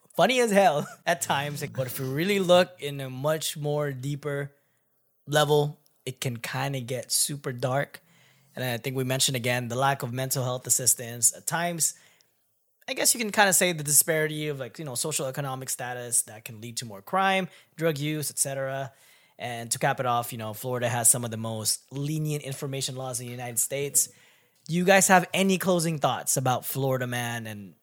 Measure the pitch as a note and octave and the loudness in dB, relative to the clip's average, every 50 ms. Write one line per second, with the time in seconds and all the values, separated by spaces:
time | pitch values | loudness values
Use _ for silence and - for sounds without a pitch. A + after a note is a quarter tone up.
0 | _ _ - - E3 G#3+ C4 B3+ A#3+ A3 G3 G3 G3 F3 D3 D3 - - - - | _ _ 2 4 4 6 6 4 4 4 6 8 8 8 6 4 0 -4 -8 -4
1 | - E3+ F3 E3+ - - D#3+ C#3 C#3+ D3 D3 C#3 D3 B2+ A2+ C3 C3 A#2+ - - | 0 0 0 0 0 0 0 0 -2 -4 -6 -6 -8 -6 -4 -4 -4 -4 -4 -6
2 | C3+ C3 C3+ D3 E3+ G3+ G#3 G3 F#3+ F3 F3 F3+ F3+ F3+ - - D3+ C#3+ C#3+ C#3 | -4 -4 -2 0 0 2 2 2 4 6 8 6 6 4 0 -8 -8 -8 -6 -6
3 | C3+ C3 B2+ B2+ C3+ D3+ D#3 D#3+ - - - D#3 D3 D3 D3 D3 D3 C#3+ C#3 B2+ | -8 -8 -6 -4 -2 0 0 0 -2 -4 -6 -4 -2 -2 -2 -2 -2 -4 -4 -4
4 | B2+ C#3+ D3 C#3 - D3 C#3+ C#3+ C#3+ C#3+ - _ _ _ _ _ _ _ _ _ | -4 -4 -4 -4 -4 -4 -4 -4 -6 -8 -10 _ _ _ _ _ _ _ _ _
5 | _ _ _ _ _ - C#3+ D3+ D3+ C#3+ D3+ D3 D3 D3+ D3+ - _ _ _ _ | _ _ _ _ _ 2 4 4 6 6 6 4 4 2 -2 -8 _ _ _ _
6 | - C3 B2+ - - C3+ A#2+ A2+ - - - C3 C3+ C#3 C#3 C3 A#2+ A2+ B2+ A#2+ | -10 -10 -8 -4 -4 -4 -4 -6 -6 -6 -4 -4 -4 -4 -4 -6 -6 -6 -6 -6
7 | G#2+ - - - - - B2 C#3 - C#3+ B2+ A#2+ B2 B2 B2+ C#3 C#3+ - - - | -4 -2 0 0 0 0 -4 -6 -6 -6 -4 -2 -2 0 0 0 -2 -2 -6 -16
8 | _ _ _ _ _ _ _ _ _ _ - A#2+ B2+ B2+ A#2 A2+ - C3+ C3 C3 | _ _ _ _ _ _ _ _ _ _ -8 -6 -4 -4 -4 -4 -4 -4 -2 -2
9 | C3 B2+ C3 C3 - - C3+ B2 A2 B2+ B2 B2 B2 A2+ A#2 B2+ C3+ C#3 C#3 C3+ | 0 0 2 2 2 2 0 0 0 0 0 0 0 -2 0 2 2 2 2 0
10 | D3 A#2+ A#2+ C3 C3 C3 - C#3 B2+ B2+ B2+ B2+ - B2+ - - C3 A#2 - - | -2 -4 -4 -4 -2 -2 -2 -2 0 -2 -2 -2 0 0 0 2 2 2 2 0
11 | B2 A#2 A#2+ A#2+ A#2 - - F2 - - E3 D#3+ E3+ F3 E3+ D#3+ - - - - | -2 -8 0 2 2 2 2 0 -4 -2 -2 0 0 -2 0 0 -2 -2 -2 -4
12 | - _ _ _ _ _ _ _ _ _ _ _ _ _ _ _ _ - C4+ - | -16 _ _ _ _ _ _ _ _ _ _ _ _ _ _ _ _ -6 -4 0
13 | - - - A#3 A#3 G#3 G3 A3 G#3 G3 F3+ - F#3+ F3+ F3 D3+ D3 D3+ D3 - | 2 2 2 2 0 0 4 4 4 6 6 4 4 2 2 0 0 2 4 4
14 | - - D#3+ D#3 D#3 D3+ D#3 D3+ D3+ D3+ C#3+ C3 B2+ A2+ - - D#3+ C#3+ B2 A#2 | 4 4 2 0 0 0 -2 -4 -4 -6 -6 -6 -8 -10 -10 -12 -10 -8 -6 -4
15 | - D#3+ C#3+ - D3+ C3 C3 D3 C#3+ C3+ C3 C3 C3 B2 - - B2+ B2 B2 B2 | -4 -4 -2 -4 -4 -4 -4 -4 -4 -4 -6 -6 -6 -6 -6 -6 -6 -8 -8 -8
16 | A#2+ A#2+ A2+ - - - G#2+ G#2+ - - A2+ G#2+ A2+ A#2+ A#2 - B2 A2+ G2+ G2 | -6 -2 -2 -2 -2 -2 -6 -16 -16 -16 -14 -12 -12 -10 -10 -10 -10 -10 -12 -16
17 | - - - F#3+ F#3+ G3 F#3+ F#3+ F#3 - - - _ _ _ - D#3 E3 D#3 C3+ | -8 -4 0 2 2 2 2 2 0 -2 -8 -14 _ _ _ -2 0 0 0 0
18 | C#3+ D3+ D#3 D3+ C#3+ - - - - C#3+ C3+ C3+ C3+ C3+ C3+ C3+ C3+ B2 - _ | -2 -4 -2 -4 -4 -4 -2 -2 -2 -2 -4 -4 -6 -4 -6 -6 -8 -8 -12 _
19 | _ - - _ _ _ _ - G#2+ B2 A#2+ A#2 A#2 A#2 - - - C#3 C3 - | _ -20 -20 _ _ _ _ -12 -10 -8 -8 -8 -6 -6 -4 0 0 0 0 0
20 | C3 B2 A#2+ A#2+ A#2 - B2+ A2+ A2 A2 G#2 - - C3 B2+ B2 A#2+ A#2 B2 A#2+ | 0 0 0 0 0 -2 -6 -8 -8 -8 -8 -8 -6 -4 -2 -2 0 0 0 2
21 | A2+ - - B2 A#2+ A#2 A2+ A2 A2+ A2+ A2+ A2 G#2+ - - - - _ C3 C#3 | 4 4 4 2 0 -6 -6 -6 -6 -6 -6 -4 -2 -2 -4 -4 -6 _ -8 -6
22 | C#3+ D3 D#3 D#3 D#3 D3+ D3 D3 - C3+ C3+ - D3+ C#3 C3+ C3+ C3 - C3 C3 | -4 -4 -2 -2 -2 -2 -4 -4 -6 -8 -8 -8 -8 -6 -6 -4 -6 -6 -6 -8
23 | C3 B2+ B2 A#2 B2+ A#2+ A#2+ B2 B2 B2 A#2 A2 - - C3+ C#3 C#3+ C#3+ C#3 - | -8 -6 -6 -8 -8 -10 -10 -10 -8 -6 -2 -2 -2 -2 -2 -4 -4 0 0 0
24 | - - - _ _ _ _ _ _ _ _ _ - - D#3 F3+ F3+ F#3+ F#3+ G3 | 0 0 -4 _ _ _ _ _ _ _ _ _ -8 -4 -2 2 6 6 6 8
25 | F#3 - F#3+ F3+ F3 - - E3+ F#3+ G3 F#3 E3+ - F#3+ F#3 F3 D#3 E3+ D#3+ C#3+ | 8 8 8 6 6 4 0 2 2 4 2 2 2 2 2 2 2 0 0 0
26 | - C3+ A#2+ F#2 - - - C#3+ C3 - B2 A2 - - - C3+ C3+ C3 C3 B2+ | 0 0 0 0 -2 -2 0 0 2 2 2 0 -2 -4 -4 -2 0 0 0 0
27 | B2+ B2 B2 A#2+ A#2+ A#2+ A#2+ A#2+ A2 A2 G#2+ G#2 G2+ F#2 D#2+ _ | -2 -4 -4 -4 -4 -4 -6 -6 -8 -10 -10 -12 -12 -16 -18 _